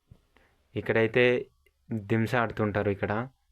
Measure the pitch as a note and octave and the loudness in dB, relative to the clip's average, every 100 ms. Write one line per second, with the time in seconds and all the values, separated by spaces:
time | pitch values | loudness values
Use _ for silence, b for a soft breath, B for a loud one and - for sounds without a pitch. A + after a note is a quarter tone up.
0 | _ - _ _ b b _ A2 G#2 A2+ | _ -20 _ _ b b _ -6 -2 2
1 | A2 B2+ B2 B2 - _ _ _ - A2+ | 2 4 4 2 -2 _ _ _ -10 -8
2 | G2+ A2+ A2 B2 A2 G#2 G#2+ G2+ G#2 G2 | -2 0 2 0 -2 -2 -2 0 -2 -2
3 | G2 G#2+ B2+ _ _ | -2 -4 -6 _ _